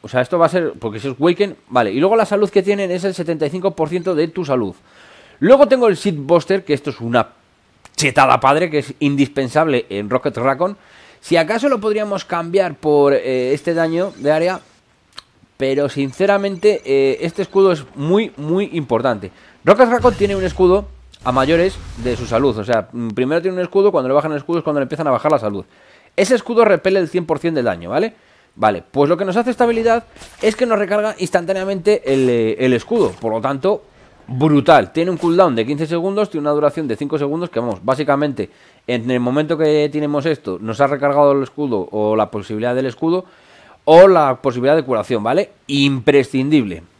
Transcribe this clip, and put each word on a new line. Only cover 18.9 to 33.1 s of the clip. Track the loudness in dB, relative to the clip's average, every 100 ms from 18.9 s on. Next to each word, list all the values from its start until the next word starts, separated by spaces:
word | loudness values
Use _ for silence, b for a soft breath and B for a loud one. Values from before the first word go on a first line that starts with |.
| 0 0 -4 -8 b b b
Rocket | 2 4 4
Raccoon | 4 0
tiene | 2 -2
un | 0
escudo | -4 2 2 2 -2 -20 -20 -8 -2
a |
mayores | 0 2 2 0 -4 -16 -8
de | -6 -6
su | -2
salud. | 0 0 -2
O |
sea, | -2 -2 -2
mm, | -10 -8
primero | -4 -2 0
tiene | -2 -4
un |
escudo, | -2 2 2
cuando | 2 2
le |
bajan | 0 0
el | -6
escudo | -4 -4
es |
cuando | -2 -2
le |
empiezan | -4 -4 -2
a |
bajar | 0 2
la | 0
salud. | 0 -6 -12 b b b b
Ese | -2 0
escudo | 0 0 2 4
repele | 2 2 0
el | 0
cien | -4
por | -4 -4
cien | -2
del | -2
daño, | -2 -4 -4
¿vale? | -4 -4 b b b b -2
Vale, | 0 0 -6
pues | 0 2
lo | 2
que |
nos | 0 -2
hace | -2
esta | 0
habilidad | 0 2 0 0 -4 B B B
es | -2
que | 0 -2
nos | 0
recarga | 0 -2 -2 -4
instantáneamente | -2 -2 -2 -4 -4 -2 0 0 0
el, | 0 2
eh, | 2 0 0
el | 0
escudo. | 0 0 0 0